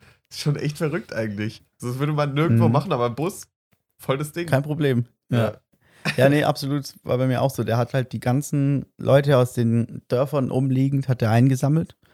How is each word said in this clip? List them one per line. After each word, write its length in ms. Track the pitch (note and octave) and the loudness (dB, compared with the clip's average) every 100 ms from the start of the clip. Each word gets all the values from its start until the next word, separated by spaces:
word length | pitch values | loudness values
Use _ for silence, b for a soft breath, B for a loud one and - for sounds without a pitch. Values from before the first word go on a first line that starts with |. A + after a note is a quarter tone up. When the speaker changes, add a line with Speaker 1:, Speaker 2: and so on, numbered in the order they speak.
| b b _ | b b _
Speaker 1:
Ist 100 | - | -6
schon 160 | D#3 D3 | -4 -2
echt 220 | C#3+ D3+ | -4 -4
verrückt 340 | D#3+ D#3+ - | -4 -4 -6
eigentlich. 480 | - A2+ G#2 G#2+ - _ _ | -6 -6 -4 -6 -8 _ _
So, 100 | B2 | -8
das 100 | B2 | -4
würde 140 | D3 | -2
man 220 | D3+ D3 | -2 -2
nirgendwo 320 | C#3 D3+ A#2 A2+ | 0 2 4 4
Speaker 2:
Mhm. 60 | |
Speaker 1:
machen, 200 | B2 D3 | 2 0
aber 140 | C#3 A#2+ | -2 -2
im 80 | |
Bus, 340 | A#2 E3 - - _ _ _ _ _ | -2 -6 -6 -16 _ _ _ _ _
voll 220 | - C#3 | -4 -4
das 140 | D3+ | -4
Ding. 140 | E3+ E3+ | -8 -2
Speaker 2:
Kein 160 | C3+ | -2
Problem. 440 | D3 D3 D3 A#2+ A#2 _ _ | 0 -2 0 0 -2 _ _
Ja. 80 | A#2+ | 0
Speaker 1:
Ja. 140 | G#2+ - _ _ B B - - | 0 -4 _ _ B B -6 2
Speaker 2:
Ja, 120 | C3+ | 4
nee, 140 | D3 | 4
absolut. 500 | D3 C#3 C#3 C#3+ C3+ - | 2 -2 -4 -6 -6 -12
War 160 | - B2+ | -4 0
bei 80 | C3 | 0
mir 160 | A#2+ | 0
auch 80 | C3+ | 0
so. 140 | C3 | -2
Der 120 | A2 A2+ | -2 0
hat 160 | A#2+ | 0
halt 200 | C3+ A#2+ | -2 -4
die 80 | A2+ | -4
ganzen 640 | B2 B2+ C#3+ C#3+ C#3 C#3 - - | -2 -2 -2 -2 0 0 -4 -6
Leute 400 | - C3+ C#3+ C3+ | 2 4 6 4
aus 160 | B2 | 2
den 480 | - A#2 A#2 A2+ - - | 0 0 2 -2 -8 -4
Dörfern 420 | B2 C#3 D3 B2+ | -2 0 -2 -2
umliegend, 560 | B2+ C3+ B2+ C3+ C#3 C3+ | 0 0 0 0 0 -2
hat 120 | B2 | -2
er 100 | A2+ | 2
eingesammelt. 640 | A2+ C3+ C3 C#3 D#3 F3 _ b | 4 4 2 0 0 -2 _ b